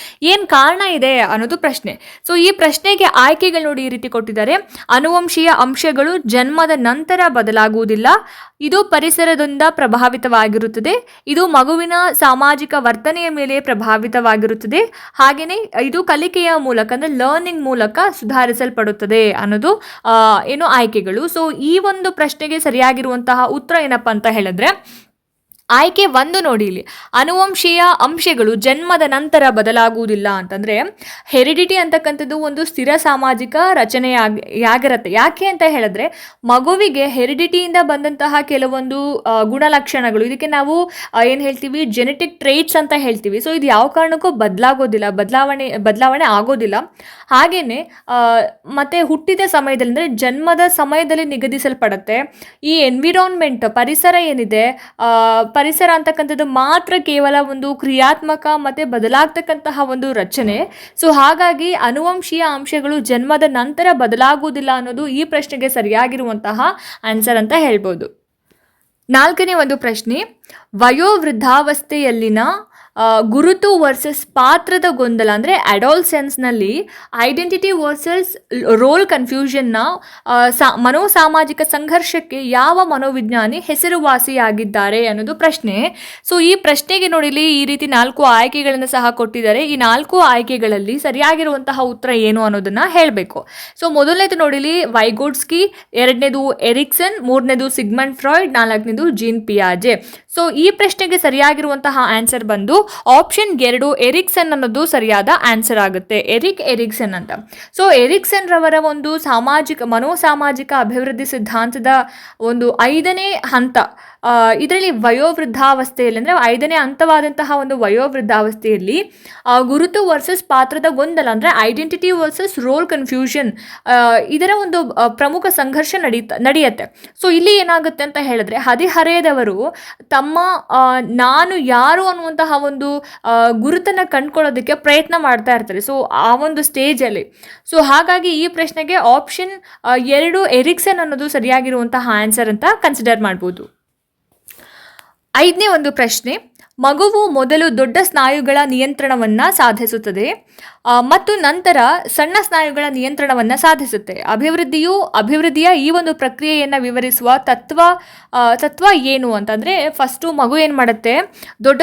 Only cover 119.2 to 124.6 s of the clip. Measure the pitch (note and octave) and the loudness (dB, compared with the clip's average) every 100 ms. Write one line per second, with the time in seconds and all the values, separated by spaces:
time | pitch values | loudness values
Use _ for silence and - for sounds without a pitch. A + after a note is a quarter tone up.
119.2 | - - B3 B3 B3+ C#4+ F4 G4+ F#4+ D4 | -20 -10 0 0 2 0 0 0 0 0
120.2 | C#4 F#4 - C4 C4 D4 D#4+ C4 D#4 E4 | -2 -6 0 0 2 0 -2 -2 -2 -2
121.2 | C4 A3 E4 C#4+ A3 A#3+ D#4+ F4 F4+ F4+ | -2 0 0 2 0 -2 -6 -4 -2 0
122.2 | D#4 D#4 F#4+ F#4+ B3 C#4+ E4+ D4+ C4 B3+ | -2 -4 -6 -4 -2 -2 -2 -4 -4 -4
123.2 | C4 D4 B3 - - - - A#3+ A#3+ A#3 | -2 -2 -4 -6 -14 -10 0 2 4 2
124.2 | - D4 F#4 G#4 | 0 0 0 0